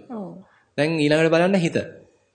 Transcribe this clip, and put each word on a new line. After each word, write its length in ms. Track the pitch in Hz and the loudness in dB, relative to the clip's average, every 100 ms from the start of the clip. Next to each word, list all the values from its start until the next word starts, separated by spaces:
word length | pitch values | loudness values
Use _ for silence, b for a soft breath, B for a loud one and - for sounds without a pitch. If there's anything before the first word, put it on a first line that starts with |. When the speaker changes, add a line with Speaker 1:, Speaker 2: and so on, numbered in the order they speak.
| - | -14
Speaker 1:
ඔව්. 220 | 233 180 170 b b b - | -14 -12 -16 b b b -4
Speaker 2:
දැන් 140 | 151 165 | -2 0
ඊළඟට 340 | 147 151 160 | 2 2 4
බලන්න 240 | 165 180 196 | 2 2 2
හිත. 200 | 165 117 - - - _ _ | 0 -2 -6 -12 -20 _ _